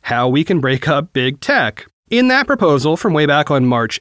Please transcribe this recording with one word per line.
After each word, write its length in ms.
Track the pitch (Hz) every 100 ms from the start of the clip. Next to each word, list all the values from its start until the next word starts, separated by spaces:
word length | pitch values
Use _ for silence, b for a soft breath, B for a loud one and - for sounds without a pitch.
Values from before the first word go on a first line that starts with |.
"How 260 | - 120 127
We 160 | 139
Can 160 | 160 175
Break 280 | 131 127 156
Up 260 | 151 170
Big 260 | 131 127 147
Tech." 480 | - 277 113 - - _ -
In 160 | 233 254
that 180 | 254 262
proposal 500 | 277 175 143 147 165
from 180 | 214
way 120 | 151 147
back 240 | 147 147
on 160 | 139 127
March 340 | 120 113 -